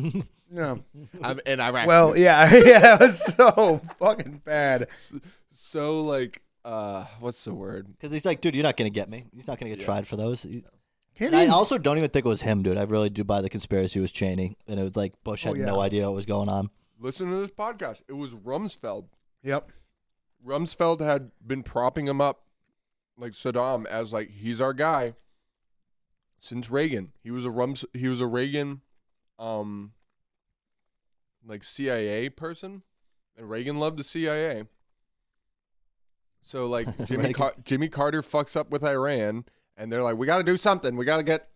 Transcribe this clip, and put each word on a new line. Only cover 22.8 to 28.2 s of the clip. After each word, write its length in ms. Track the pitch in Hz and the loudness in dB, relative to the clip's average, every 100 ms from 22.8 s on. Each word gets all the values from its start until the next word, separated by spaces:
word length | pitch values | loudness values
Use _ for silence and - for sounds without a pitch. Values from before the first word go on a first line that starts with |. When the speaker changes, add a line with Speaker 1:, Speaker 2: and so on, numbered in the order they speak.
| _ _ _ - | _ _ _ -18
Speaker 3:
like, 160 | 120 | -16
Saddam, 520 | 104 127 120 127 123 104 | -10 -6 -2 -2 -2 -4
as, 260 | 110 113 | -8 -6
like, 200 | 110 101 | -8 -8
he's 280 | 101 113 113 | -10 -8 -4
our 140 | 135 | -2
guy 400 | 131 156 151 120 117 _ _ _ _ _ _ _ _ _ _ _ _ | -2 -2 -2 -4 -10 _ _ _ _ _ _ _ _ _ _ _ _
since 320 | - 120 117 | -14 -12 -6
Reagan. 400 | 135 160 117 92 - | -4 -2 -4 -8 -16
He 80 | 117 | -14
was 160 | 123 123 | -10 -8
a 60 | |
Rums-, 340 | 117 127 131 - | -4 -6 -6 -12
he 140 | 123 127 | -8 -6
was 120 | |
a 60 | 127 | -4